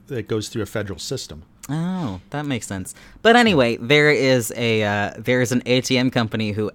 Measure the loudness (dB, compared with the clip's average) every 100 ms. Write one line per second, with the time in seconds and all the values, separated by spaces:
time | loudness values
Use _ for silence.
0 | -10 -10 -4 -4 -4 -8 -6 -6 -8 -10
1 | -8 -10 -10 -16 -20 _ -8 -6 -4 -4
2 | -6 -10 -10 -8 -6 -6 -6 -8 -10 -14
3 | -20 0 4 6 6 4 2 0 2 4
4 | 6 4 4 2 0 -2 0 2 2 0
5 | -2 -4 0 0 2 0 0 0 2 0
6 | 2 0 -2 -2 -4 -2 -4